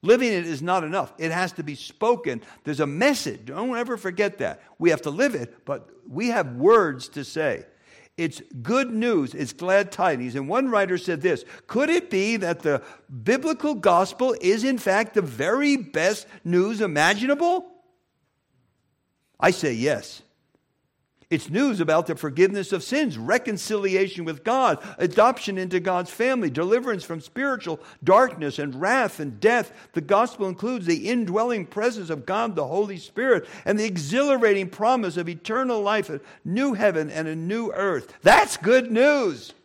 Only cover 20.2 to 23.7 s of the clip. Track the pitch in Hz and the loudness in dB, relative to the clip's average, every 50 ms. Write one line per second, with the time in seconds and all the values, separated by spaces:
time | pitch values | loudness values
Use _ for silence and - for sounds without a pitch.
20.2 | - _ _ _ _ _ _ _ _ _ _ _ _ _ _ _ _ _ _ _ | -20 _ _ _ _ _ _ _ _ _ _ _ _ _ _ _ _ _ _ _
21.2 | _ _ 170 147 - - 147 208 277 285 226 185 165 156 156 165 170 - 160 - | _ _ -2 -2 -2 -2 0 0 2 2 2 0 0 2 2 2 2 0 -6 -6
22.2 | - 151 131 151 180 190 196 202 185 - 196 180 - - 247 285 311 247 147 113 | -6 -6 2 4 4 4 4 -2 -4 -4 -4 -6 -4 -2 -2 0 0 -2 -2 -6
23.2 | 113 127 208 247 254 247 214 180 - - | -2 0 0 0 0 -2 -6 -6 -4 -4